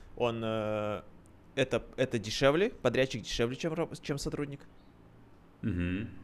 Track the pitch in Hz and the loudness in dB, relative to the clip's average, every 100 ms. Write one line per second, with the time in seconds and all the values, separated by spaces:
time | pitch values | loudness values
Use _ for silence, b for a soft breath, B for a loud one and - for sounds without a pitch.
0 | B - 120 117 113 110 107 107 104 101 | B 0 0 0 -2 0 0 0 0 -4
1 | - - - - - - 131 117 - - | -8 -18 -20 -20 -8 0 2 2 -2 0
2 | 131 120 101 - 135 156 214 - 127 127 | 0 0 -2 4 6 6 2 2 2 4
3 | 131 117 92 - 117 135 170 160 160 - | 2 0 -4 0 0 0 -2 -2 -2 -4
4 | - 139 156 143 143 139 - - - - | -6 -4 -2 -4 -6 -8 -16 -20 -20 -20
5 | - - - - - - 113 87 87 92 | -20 -20 -20 -20 -20 -6 -2 0 0 -2
6 | 117 - | -4 -10